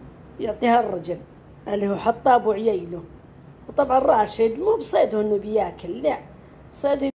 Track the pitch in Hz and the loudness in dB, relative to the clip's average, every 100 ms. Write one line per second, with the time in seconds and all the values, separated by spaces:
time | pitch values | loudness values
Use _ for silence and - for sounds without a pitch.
0 | - - - - 220 208 240 233 214 185 | -20 -20 -20 -10 -8 -2 2 2 2 -4
1 | 160 170 - - - - - 208 202 202 | -8 -10 -12 -20 -20 -16 -6 -2 -2 -2
2 | 220 233 269 247 214 202 220 196 170 170 | 0 0 4 4 4 0 0 -2 -6 -12
3 | - - - - - - - - 269 262 | -14 -20 -20 -20 -20 -20 -10 -2 2 2
4 | 269 233 208 - 226 226 392 453 277 339 | 4 2 2 2 0 0 0 0 2 2
5 | - 214 214 202 208 214 180 - 175 220 | 2 0 0 -2 -2 -2 -2 -6 -10 -4
6 | 285 254 - - - - - - 277 285 | -2 -2 -8 -20 -20 -20 -20 -4 -2 0
7 | 277 | -2